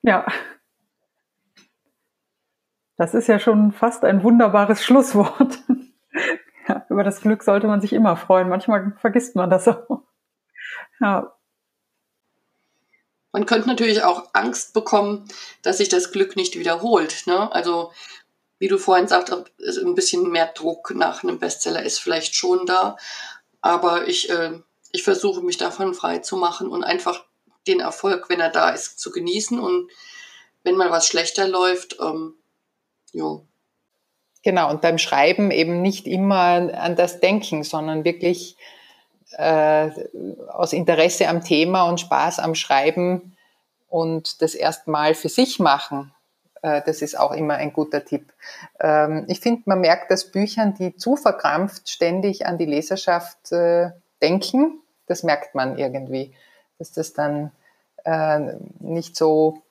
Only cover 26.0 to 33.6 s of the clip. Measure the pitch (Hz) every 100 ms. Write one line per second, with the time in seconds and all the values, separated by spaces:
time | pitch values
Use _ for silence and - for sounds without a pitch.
26 | 175 175 - 190 175 175 190 175 - 180
27 | - - - _ _ _ - 180 175 -
28 | 196 180 - 175 165 160 165 - - -
29 | - 175 170 196 214 240 202 180 180 -
30 | - - - - _ _ 180 185 180 165
31 | 160 165 165 - 196 185 185 185 - -
32 | 165 156 160 - _ _ _ _ _ _
33 | _ 85 78 78 _ _